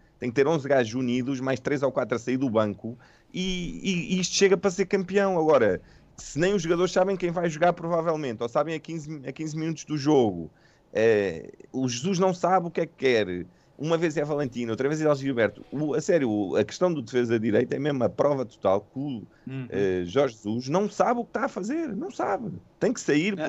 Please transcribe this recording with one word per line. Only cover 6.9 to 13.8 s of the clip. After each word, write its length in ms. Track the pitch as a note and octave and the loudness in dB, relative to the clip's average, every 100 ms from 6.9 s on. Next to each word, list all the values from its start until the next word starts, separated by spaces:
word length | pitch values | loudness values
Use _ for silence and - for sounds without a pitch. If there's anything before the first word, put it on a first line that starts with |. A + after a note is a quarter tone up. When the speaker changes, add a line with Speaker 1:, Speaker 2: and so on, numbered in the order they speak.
Speaker 1:
sabem 220 | F#3+ F#3 F#3+ | 2 2 0
quem 120 | F3 | -2
vai 200 | F3 F3 | -2 -2
jogar 240 | D3+ F3 | 2 2
provavelmente, 680 | F3 E3+ E3+ E3 D#3 C#3 A2 | 2 -2 0 0 -2 -2 -4
ou 60 | A#2 | -2
sabem 240 | D3+ D3 | 0 -2
a 60 | D#3+ | -4
quinze, 420 | D#3 E3 D3 D3+ C3 | -8 -12 -10 -12 -12
a 40 | |
quinze 220 | C3+ D#3+ D3+ | -10 -8 -4
minutos 260 | D#3+ D#3 | -4 -6
do 140 | - D3+ | -6 -2
jogo, 520 | C#3 D3 A2+ F2 D#2 - _ _ _ | 4 6 6 2 -8 -14 _ _ _
eh, 580 | - A2+ G#2 G2 E2 - - - | 2 4 4 2 -2 -12 -20 -12
o 160 | B2+ B2+ | -4 -4
Jesus 300 | A#2+ E3 F3+ | -2 -2 2
não 140 | F#3+ | 2
sabe 340 | F3+ F3 F#3 E3+ | 2 2 2 2
o 40 | |
que 100 | E3+ | -4
é 40 | D#3+ | -6
que 80 | - | 0
quer. 480 | C3+ A#2 F#2 F2+ F2 _ _ | 2 4 2 -4 -8 _ _
Uma 180 | - | -10